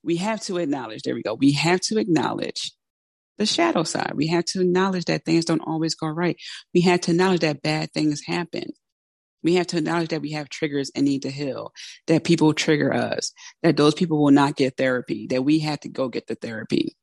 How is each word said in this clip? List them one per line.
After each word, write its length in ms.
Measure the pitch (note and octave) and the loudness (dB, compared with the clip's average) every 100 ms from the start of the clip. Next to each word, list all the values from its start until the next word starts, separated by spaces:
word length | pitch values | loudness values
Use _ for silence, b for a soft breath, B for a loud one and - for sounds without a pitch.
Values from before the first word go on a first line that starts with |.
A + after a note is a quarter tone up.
We 140 | D#3 E3+ | -2 -2
have 240 | G3+ A3 | -2 -4
to 140 | - F3 | -4 -4
acknowledge, 440 | D#3 C#3 A2+ G#2+ | -2 -4 -6 -8
there 120 | - B2 | -6 -4
we 80 | |
go. 100 | G2+ | -4
We 200 | A2+ C#3 | 2 4
have 280 | C#3+ D#3+ F#3 | 4 2 2
to 160 | - G#3+ | 0 -2
acknowledge 720 | A3 D#3 - - - - - _ _ _ _ _ _ - | 2 0 0 -4 -6 -6 -12 _ _ _ _ _ _ -4
the 80 | G#3+ | -2
shadow 380 | - E4+ - | 2 2 2
side. 300 | E3 - - - | -2 -4 -4 -2
We 120 | D#3 | 0
have 180 | E3+ F3 | 0 0
to 160 | F#3+ | 0
acknowledge 440 | F3+ F3+ F#3+ F#3 E3+ | 2 2 2 -2 -2
that 200 | D#3+ - | -2 2
things 200 | E3 E3 | 0 2
don't 160 | D#3+ | -2
always 340 | - D#3+ D#3+ - | -2 -2 -2 -2
go 120 | D#3+ | -6
right. 300 | D#3 F3 - B B _ | -2 -2 -2 B B _
We 80 | F3+ | 2
have 200 | F3 F3 | 4 2
to 100 | - | 2
acknowledge 300 | E3+ F#3+ F3 | 2 2 2
that 200 | D#3+ C#3 | 0 -2
bad 300 | D3+ D#3 D#3+ | -2 -2 -4
things 280 | D#3 D#3 D3 - | -2 -2 -2 -4
happen. 400 | E3+ E3+ - - - _ _ _ _ _ _ | -6 -4 -8 -10 -14 _ _ _ _ _ _
We 120 | D#3+ F3+ | 2 2
have 120 | F3 | 2
to 100 | F3 | -2
acknowledge 320 | D#3 E3+ D#3+ | 0 -2 -2
that 120 | D#3+ | -4
we 100 | D3 | -6
have 180 | D3+ C#3+ | -8 -8
triggers 420 | - D#3 C#3+ C3+ - | -6 -4 -2 -4 0
and 100 | C#3 | 0
need 160 | C3+ | 0
to 100 | C3+ | -4
heal, 400 | C3+ C#3+ G#2+ - B B B - | -6 -8 -6 -10 B B B 0
that 180 | E3 E3 | 2 4
people 280 | D#3+ D#3 | 4 4
trigger 400 | D3+ - D3 C3+ | 2 0 2 2
us, 380 | B2 A#2 - - B B _ | 0 -2 -4 -6 B B _
that 140 | - C#3+ | 2 4
those 160 | D3 | 4
people 280 | D#3 F3 D#3 | 4 0 2
will 100 | C#3+ | 6
not 260 | C#3+ C#3+ D3 | 6 4 0
get 180 | C3 - | -2 0
therapy, 520 | C3 B2+ A#2 A2 G#2+ | -2 -2 -4 -8 -2
that 160 | B2+ | -2
we 160 | C3 D#3 | 2 2
have 200 | D3+ D3 | 0 -6
to 80 | - | -8
go 200 | - C3 | -6 -4
get 180 | A#2 - | -6 -8
the 80 | A2+ | -10
therapy. 640 | A2+ A2+ - - - - | -8 -10 -2 -2 -2 -8